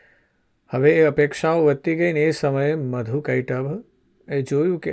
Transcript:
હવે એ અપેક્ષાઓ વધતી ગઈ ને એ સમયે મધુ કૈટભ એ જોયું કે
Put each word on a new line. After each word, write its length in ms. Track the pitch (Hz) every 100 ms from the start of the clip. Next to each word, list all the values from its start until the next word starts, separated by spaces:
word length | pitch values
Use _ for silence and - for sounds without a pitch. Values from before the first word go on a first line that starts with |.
| _ _ _ _ _ _ _
હવે 260 | 127 147 165
એ 80 |
અપેક્ષાઓ 600 | 156 147 147 - 160 165
વધતી 320 | 151 143 170 165
ગઈ 160 | 175
ને 80 | 151
એ 100 | 160
સમયે 440 | 147 143 135 143
મધુ 460 | 160 127 123 113 143
કૈટભ 640 | 127 127 131 127 135 196 - _ _ _ -
એ 140 | 143
જોયું 380 | 131 143 175 170
કે 120 | -